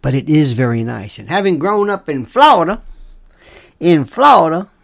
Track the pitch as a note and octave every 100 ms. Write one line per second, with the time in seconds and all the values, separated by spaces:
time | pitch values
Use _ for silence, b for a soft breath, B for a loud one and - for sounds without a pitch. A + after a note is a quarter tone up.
0 | C3 C3 B2+ D#3 C#3+ A#2 B2+ A#2 A2+ A2+
1 | G2+ - - F3+ G3 E3 F3+ G#3 G3+ G3
2 | - C#3 A#2 - D4 A3 E3 A3+ - -
3 | - - _ b b b b b E3+ D#3+
4 | C3+ - C#4+ A#3 D#3+ E3 G3+ _